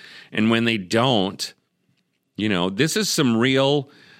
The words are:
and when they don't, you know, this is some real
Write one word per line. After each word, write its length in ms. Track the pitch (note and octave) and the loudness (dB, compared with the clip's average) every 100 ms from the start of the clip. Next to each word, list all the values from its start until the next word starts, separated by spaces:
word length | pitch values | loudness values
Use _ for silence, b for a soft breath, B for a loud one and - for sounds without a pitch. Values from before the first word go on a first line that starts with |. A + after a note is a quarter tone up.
| B B B | B B B
and 180 | - A2 | -2 2
when 140 | A#2 | 2
they 120 | A#2 A2 | 0 -2
don't, 800 | F2 A2 C3 A2+ F#2+ - - - _ _ _ _ _ _ _ - | -2 0 2 2 0 -6 -12 -14 _ _ _ _ _ _ _ -6
you 120 | G#2+ | -2
know, 200 | F#2+ F#2 | 0 0
this 280 | G2 D#3 A3 | 0 -2 -2
is 120 | G3+ | -2
some 300 | - C3 A2+ | 0 2 2
real 500 | B2+ C3 C#3 D3 C3+ B B B | 2 2 2 0 -4 B B B